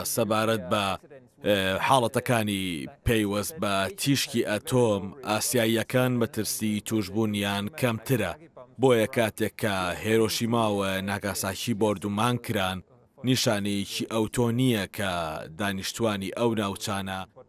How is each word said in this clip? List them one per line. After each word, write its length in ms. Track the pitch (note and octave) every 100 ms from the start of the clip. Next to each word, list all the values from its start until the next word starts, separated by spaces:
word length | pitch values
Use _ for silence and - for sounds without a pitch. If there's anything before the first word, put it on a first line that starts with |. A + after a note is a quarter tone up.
سەبارەت 600 | F2+ B2 A2 A2 A2 A2+ F2+
بە، 160 | G#2+ G2 F2+ E3 - - _
ئە، 120 | G#2 G2+ F#2+ F#2+
حاڵەتەکانی 840 | - C3+ A2+ A#2+ - A#2 G#2 G2 F#2 D#2 C2+ -
پەیوەست 520 | - A2+ G#2 G#2 G2 -
بە 140 | G2+ G2 F#2+ -
تیشکی 440 | C#3 C3 - A#2 F2
ئەتۆم، 580 | G#2 - B2+ A#2 G2+ F#2+ -
ئاسیاییەکان 880 | - G#2+ - B2 A2+ A2 - B2+ B2+ B2
مەترسی 560 | A2+ A2 G2 - A2 G#2
توشبوونیان 840 | - A2+ F#2 G#2 A2 G#2 G2+ G2+ G#2
کەمترە. 640 | - B2 A2 - B2 F2+ E2 E3 - - -
بۆیە 300 | C3 A#2 G#2+
کاتێک 460 | B2 G#2+ - G#2 -
کە 180 | A2 F#2+ F2+ F2+
هێرۆشیما 720 | A2 A2+ G#2+ - A2+ A#2 A2
و 120 | G2+ F#2+ F#2+
ناگاساکی 720 | G2 G2+ G2+ F#2 G2 F#2 -
بۆردومان 640 | G#2+ G#2+ F#2+ G2+ G2+ A#2+ A#2+
کران، 400 | - G#2 F#2 F#2 - - _ -
نیشانەیەکی 880 | B2+ B2+ B2 G#2 G2+ G2+ F#2+ - -
ئەو 180 | A#2 A2
تۆ 180 | B2+ A#2
نییە 340 | A#2 C3 A2 F#2
کە 240 | - G2 F2 D#2+ D#2 C#2+ D#2+
دانیشتوانی 720 | G2+ G2 F#2+ - A2+ G2+ F#2+
ئەو 200 | - A#2 A2
ناوچانە 640 | G2+ F#2 A2 G2 F#2+ F#2+ F#2 -